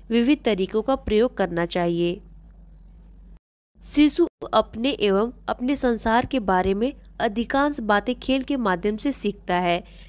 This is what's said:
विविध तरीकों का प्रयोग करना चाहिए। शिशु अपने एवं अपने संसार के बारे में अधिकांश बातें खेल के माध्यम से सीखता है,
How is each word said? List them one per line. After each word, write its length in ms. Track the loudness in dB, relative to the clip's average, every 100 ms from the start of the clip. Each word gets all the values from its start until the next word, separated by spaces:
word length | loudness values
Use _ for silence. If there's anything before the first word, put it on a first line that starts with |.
| -2
विविध 320 | 0 2 2
तरीकों 380 | 0 0 -2 -2
का 140 | -2 -2
प्रयोग 400 | 0 2 2 0
करना 300 | -2 -2 -2
चाहिए। 540 | -2 0 0 -2 -4 -12 -20 -20 -20 -20 -20 -20 -20 -20 -20 -20 -20 _ _ _ _
शिशु 440 | -4 2 4 4 -2 0 2
अपने 360 | 2 0 -2 -2
एवं 420 | 0 2 2 0 -4 -8
अपने 280 | -4 -2 0
संसार 500 | 0 0 0 0 0
के 140 | -2
बारे 320 | 0 2 2
में 180 | 0 -2 -4 -14 -6
अधिकांश 600 | -4 -2 -2 0 0 0
बातें 320 | 0 0 0 -4
खेल 260 | -2 -2
के 140 | -2 -2
माध्यम 380 | 0 0 -2 -2
से 160 | -4
सीखता 440 | -4 -4 -6 -4 0
है, 260 | 0 -2 -4 -18